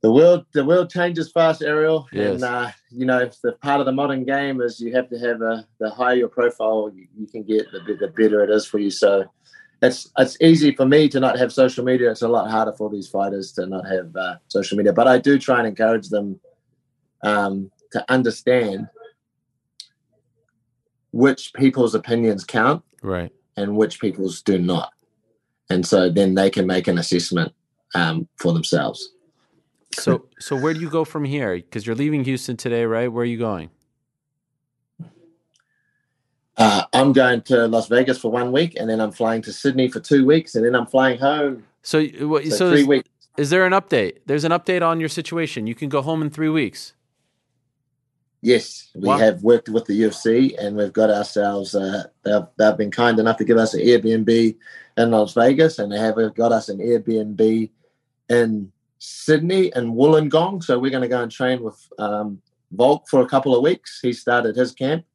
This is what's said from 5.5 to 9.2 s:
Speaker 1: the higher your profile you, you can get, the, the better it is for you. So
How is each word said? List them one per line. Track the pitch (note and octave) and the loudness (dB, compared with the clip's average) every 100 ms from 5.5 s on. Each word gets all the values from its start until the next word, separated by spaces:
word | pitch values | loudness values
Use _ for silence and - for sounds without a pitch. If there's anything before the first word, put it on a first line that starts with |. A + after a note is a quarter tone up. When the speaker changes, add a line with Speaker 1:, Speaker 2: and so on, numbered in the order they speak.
| A2+ A2 _ | -6 -8 _
Speaker 1:
the | A2 | -8
higher | G#2+ B2 B2 | -4 -2 0
your | A#2 | -2
profile | - A#2+ A#2 A2 A2 G#2+ | 0 -2 -2 -2 -2 -4
you, | F#2 F2+ G#2 | -10 -20 -16
you | G#2 | -14
can | A#2 | -14
get, | G2+ G#2+ - | -2 -2 -2
the, | G2 F2 G2+ | -10 -8 -6
the | G2 | -6
better | E2 A2 G#2 | 0 2 4
it | G2+ | 2
is | G#2+ - | 0 0
for | G#2 | -4
you. | G2+ | -4
So | F#2+ G#2 G2 | 0 2 2